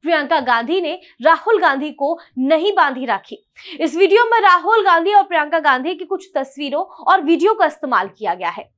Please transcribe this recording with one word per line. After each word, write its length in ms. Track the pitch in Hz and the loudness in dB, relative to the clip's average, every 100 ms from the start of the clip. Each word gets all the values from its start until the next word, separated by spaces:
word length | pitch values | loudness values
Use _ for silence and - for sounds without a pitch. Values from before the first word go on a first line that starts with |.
प्रियंका 360 | 302 320 269 320 | 0 -2 0 -2
गांधी 420 | 254 233 233 370 | 0 -2 0 -4
ने 180 | 339 359 - _ | -4 -8 -14 _
राहुल 400 | 262 330 - 440 | 2 2 2 2
गांधी 300 | 339 269 302 | 2 0 -6
को 260 | - 277 330 - - | -6 -6 -6 -10 -6
नहीं 320 | 262 320 381 381 | 0 0 0 2
बांधी 300 | 294 262 269 | 0 0 -6
राखी। 320 | 196 _ - _ _ 403 339 | -6 _ -20 _ _ -20 -6
इस 160 | 330 320 | -4 2
वीडियो 300 | 381 403 480 | 4 4 4
में 140 | 453 | 2
राहुल 420 | 392 359 330 453 381 | 2 0 2 0 2
गांधी 280 | 330 330 | 2 4
और 100 | 415 | 2
प्रियंका 360 | 392 339 302 320 | 2 -2 -2 -2
गांधी 360 | 294 262 277 339 | 0 0 -2 -8
की 100 | 359 | -8
कुछ 240 | 370 - 285 | -10 -6 -8
तस्वीरों 480 | 269 - 285 285 | -8 -10 -8 -6
और 380 | 370 - - 381 | -8 -6 0 2
वीडियो 320 | 294 330 359 | 2 2 2
का 120 | 440 330 | 2 0
इस्तेमाल 440 | - 277 226 190 _ | -2 -2 -2 -2 _
किया 160 | 202 | -6
गया 160 | 180 175 | -4 -6
है। 200 | 180 - | -8 -18